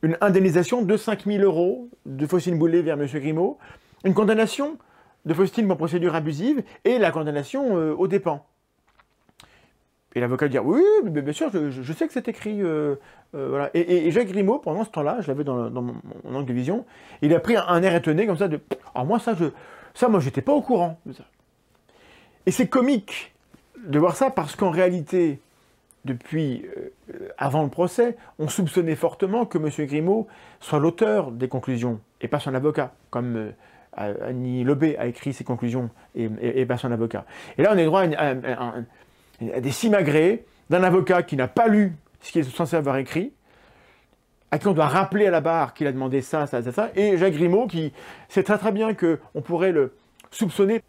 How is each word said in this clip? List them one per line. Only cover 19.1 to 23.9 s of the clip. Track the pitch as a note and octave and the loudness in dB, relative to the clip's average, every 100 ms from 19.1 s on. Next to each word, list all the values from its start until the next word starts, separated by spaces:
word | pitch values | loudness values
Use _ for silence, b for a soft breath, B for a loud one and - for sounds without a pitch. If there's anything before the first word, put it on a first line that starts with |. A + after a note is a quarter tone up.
| A3+ | 0
ça, | - | 0
je, | G3+ E3 - B B B | 0 -2 -4 B B B
ça, | - B3 | 0 2
moi, | G#3 | 4
j'étais | C3+ - | 2 -2
pas | C3+ | 2
au | C#4+ | 0
courant. » | - A#3 F3 D#3+ - C3 - _ _ _ _ _ _ b b b b b - | 2 0 0 -4 -16 -18 -20 _ _ _ _ _ _ b b b b b -2
Et | |
c'est | - A#3 | 0 2
comique | - A#3+ C4 - - - _ _ _ _ - | 2 2 2 -2 -14 -14 _ _ _ _ -20
de | G#3 | -2